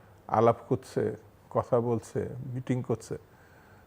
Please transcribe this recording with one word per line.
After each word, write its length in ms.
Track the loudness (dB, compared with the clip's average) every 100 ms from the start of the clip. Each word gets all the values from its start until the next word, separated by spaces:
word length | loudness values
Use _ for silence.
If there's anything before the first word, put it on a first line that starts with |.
| -20 -20 0
আলাপ 280 | 6 6 4 0
করছে, 460 | -2 -2 -2 -2 -4 -12 -20 -4
কথা 300 | -2 2 0
বলছে, 500 | 2 -2 -2 -6 -6 -8 -8
মিটিং 300 | -6 -2 -2
করছে, 340 | 0 -4 -4 -10 -10 -20 -20 -20 -20 -20